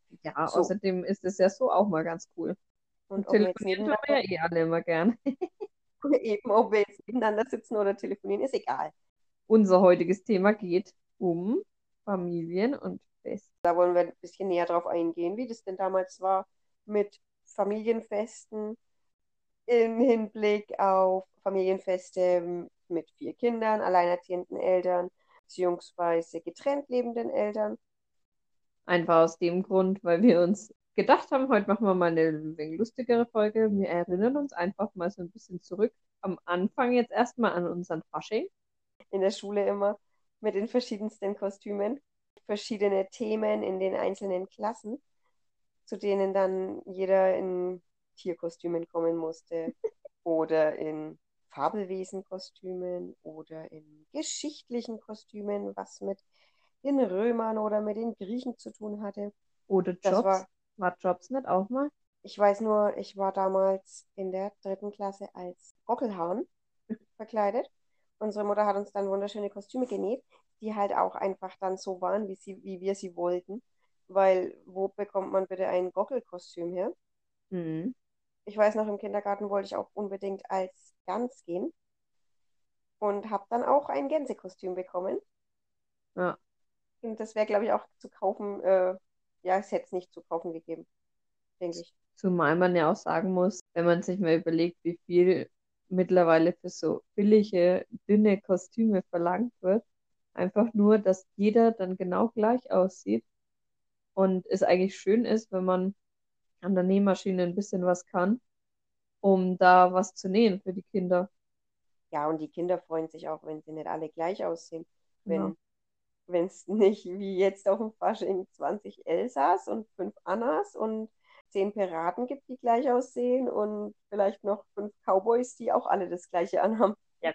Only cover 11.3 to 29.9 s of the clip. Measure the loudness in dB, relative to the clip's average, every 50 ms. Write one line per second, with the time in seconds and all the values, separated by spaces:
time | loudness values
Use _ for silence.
11.3 | -2 -2 -2 -2 -2 -4 -4 _ _ _ _ _ _ _ -6 -4 -4 -4 -4 -4
12.3 | -4 -6 -6 -4 -2 0 0 0 -2 -4 -6 -8 -10 -10 _ _ _ _ -10 -10
13.3 | -10 -10 _ _ _ _ 2 2 4 6 4 6 6 4 2 0 -2 _ -20 -16
14.3 | -10 -6 -4 -2 0 0 0 2 0 0 0 0 -2 0 -2 -2 -2 -2 -4 -4
15.3 | -4 -4 -8 -8 -10 -12 -10 -10 -6 -4 -4 0 0 -2 -2 -4 -8 -6 -2 0
16.3 | 0 0 -2 _ _ _ _ _ _ _ _ -4 -2 -2 -2 -2 _ _ _ _
17.3 | _ _ _ _ -4 -4 -2 -2 -2 -2 0 -2 -2 -2 -2 -6 -6 -6 -6 -6
18.3 | -8 -18 -18 -12 -10 -8 -8 -8 -10 -12 _ _ _ _ _ _ _ _ _ _
19.3 | _ _ _ _ _ _ _ 2 4 4 4 4 4 4 4 4 4 4 2 -4
20.3 | -4 0 0 2 2 0 -2 -6 -2 0 2 4 4 4 4 4 2 0 -4 _
21.3 | _ _ -4 -2 0 0 2 2 0 0 0 -2 -2 -2 -4 -6 -2 0 2 4
22.3 | 2 2 0 -2 -6 -8 -8 -12 _ _ _ -6 -6 -6 -6 _ _ -12 -10 -10
23.3 | -6 -2 -2 -2 0 0 0 0 0 0 0 2 4 4 4 4 0 -2 -4 -6
24.3 | -6 -6 -6 -6 -6 -4 0 2 2 2 2 2 0 0 -2 -4 _ _ _ _
25.3 | _ _ _ -14 -6 -2 0 0 0 -2 -6 -12 _ -2 0 0 0 0 -2 -4
26.3 | -10 -12 -10 -12 -10 -6 -4 -2 -2 -2 -4 -4 -2 -2 -2 -2 -4 -6 -6 -4
27.3 | -2 -2 -2 -2 -2 -2 -4 -4 -6 -10 _ _ _ _ _ _ _ _ _ _
28.3 | _ _ _ _ _ _ _ _ _ _ -4 0 0 2 4 6 6 8 6 6
29.3 | 4 0 0 0 0 0 0 2 2 4 4 4